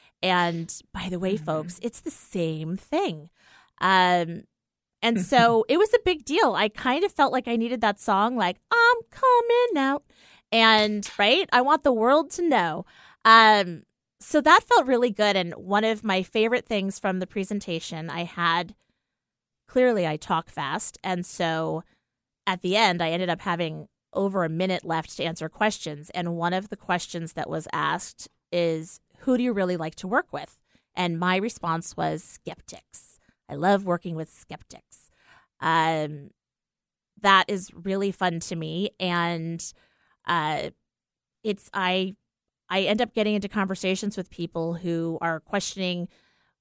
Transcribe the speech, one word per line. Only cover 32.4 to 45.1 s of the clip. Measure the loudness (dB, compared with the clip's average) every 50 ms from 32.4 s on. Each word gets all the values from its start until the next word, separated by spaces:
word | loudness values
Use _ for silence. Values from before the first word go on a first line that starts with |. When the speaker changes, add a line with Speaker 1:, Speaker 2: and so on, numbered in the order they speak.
| _ -16 -18 -16 _ -20 -20 -20 _ _ -16 -14 -14 -16 -18 -20 _ _ _ _ _ -14
Speaker 1:
I | -6
love | -2 2 2 2 2 0
working | -2 -4 -4 -4 -8 -8
with | -8 -10 -12
skeptics." | -14 -18 -14 -14 -14 -16 -16 _ -20 -20 _ _ -20 -20 -20 -20 _ _ _ _ _ _ _ _ _ _
Um, | -2 0 0 2 2 0 0 -2 -4 -6 -10 -14 -18 -20 _ _ _ _ _ _ _ _ _ _ _ _ _ _ _ _ _ _
that | 4 6 6 6 4 2
is | -2 -4 -6 -10 -14
really | -10 -6 -4 -2 -2 -2 -4
fun | -2 0 -2 -2 0 -2
to | -6 -6 -6
me. | -8 -6 -6 -4 -4 -4 -4 -4 -6
And, | -4 -2 0 0 0 0 -2 -4 -6 -6 -6 -8 -10 -12 -14 _ _ _ _ _ _ _ _ _ _
uh, | -2 -2 -2 0 -2 -2 -4 -4 -8 -10 _ _ _ _ _ _ _ _ _ _ _ _ _
it's, | -6 -6 -6 -6 -8 -10 -6
I, | -4 -2 0 0 0 -2 -4 -8 -12 _ _ _ _ _ _ _ _ _ -4
I | -2 -2
end | 0 0 0 0
up | 0 -2 0
getting | -2 0 0 0
into | -2 -2 -4
conversations | -2 -2 -2 -2 -4 -4 -2 -2 -2 -2 -4 -6 -6
with | -8 -10 -10
people | -10 -10 -10 -6 -6 -4 -4 -4 -4
who | -4 -4 -4 -2 -2 -2 -4